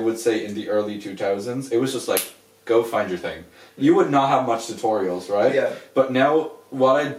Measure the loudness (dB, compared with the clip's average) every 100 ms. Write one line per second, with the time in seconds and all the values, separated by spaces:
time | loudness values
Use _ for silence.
0 | 2 0 0 0 -2 -8 -2 -2 -2 -6
1 | -10 -6 -4 -2 -4 -6 -2 0 0 -2
2 | -2 -2 -2 -10 _ _ 0 0 2 -2
3 | -2 -4 -8 -12 -16 -20 -20 0 4 4
4 | 4 2 4 2 2 -2 -4 -4 -2 0
5 | -2 -4 -2 2 2 2 0 -4 -4 0
6 | 0 2 4 2 0 -8 -12 0 4 4
7 | 0